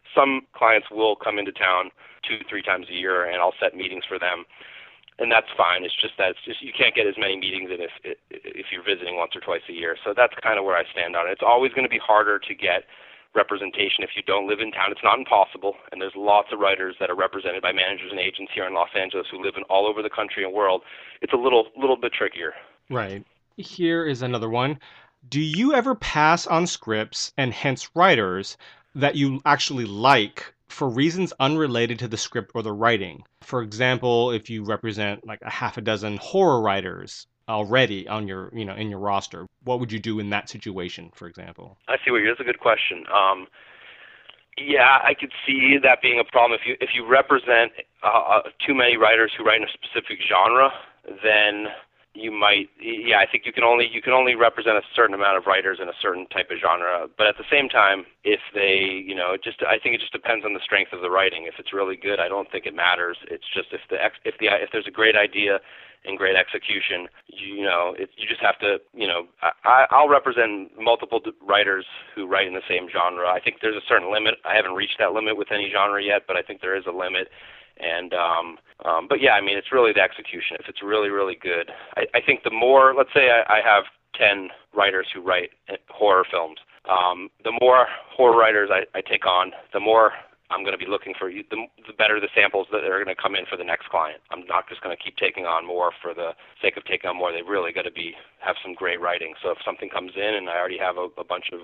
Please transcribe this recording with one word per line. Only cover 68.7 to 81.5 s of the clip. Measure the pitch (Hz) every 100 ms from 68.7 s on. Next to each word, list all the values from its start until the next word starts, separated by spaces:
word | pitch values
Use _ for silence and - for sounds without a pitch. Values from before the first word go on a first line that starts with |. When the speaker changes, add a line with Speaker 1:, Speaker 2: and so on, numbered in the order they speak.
| 98 -
Speaker 1:
you | 90 98
know, | 87 87 _
I, | 85 -
I, | 107 127 135
I'll | 131 147
represent | 143 135 120 113 104 95 -
multiple | 113 117 110 113
d-, | 110 -
writers | 98 101 101 95 90 - - -
who | 92
write | 95 98
in |
the | 92 -
same | 90 90
genre. | 92 87 90 90
I | 90
think | 120 -
there's | 110 107
a | -
certain | 113 90
limit. | 107 110 -
I | 82 104
haven't | 95
reached | 92 101 -
that | 101
limit | 104 110 104
with | 101
any | 107 101
genre | 101 101 101
yet, | 101 101 -
but | 90
I |
think | - 98
there | 92 95
is | 92
a |
limit. | 87 92 92 92 - - - - _
And, | 85 85 90
um, | 90 85 82 85 82 _ _
um, | - 82 92
but | 135
yeah, | 135
I | 104
mean, | 98 101
it's | -
really | 131 117
the | 101
execution. | 92 - - 87 - 85
If | -
it's | -
really, | 101 107 104
really | 101 98 87
good, | 92